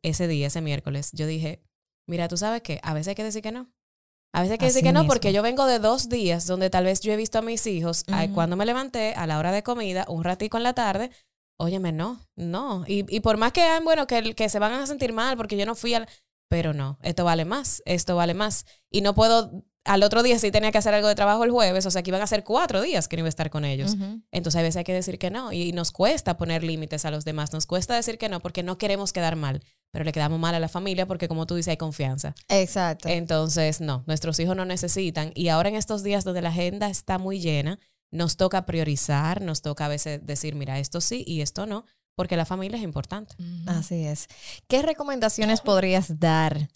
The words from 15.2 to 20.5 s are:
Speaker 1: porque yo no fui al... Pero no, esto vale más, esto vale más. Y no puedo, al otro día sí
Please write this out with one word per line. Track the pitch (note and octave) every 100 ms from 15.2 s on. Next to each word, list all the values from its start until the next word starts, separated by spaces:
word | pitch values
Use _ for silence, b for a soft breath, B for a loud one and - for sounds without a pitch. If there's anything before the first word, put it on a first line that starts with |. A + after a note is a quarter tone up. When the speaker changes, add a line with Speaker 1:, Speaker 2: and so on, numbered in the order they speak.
| B3 B3+
Speaker 1:
porque | G#3 G3+
yo | G#3
no | A3+
fui | A#3
al... | A#3 A3+ B _ _ _
Pero | E3+ E3
no, | D3 C3+ C#3+
esto | - E3+
vale | F3 E3
más, | D#3+ B3+ C4 -
esto | - F3 - F3
vale | E3+
más. | F3 G#3+ G#3 b b b
Y | G#3+
no | G3+
puedo, | G3+ A3 A#3 F#3+ F#3 - _
al | - G3
otro | G3+ A3+
día | B3 A#3+
sí | G#3+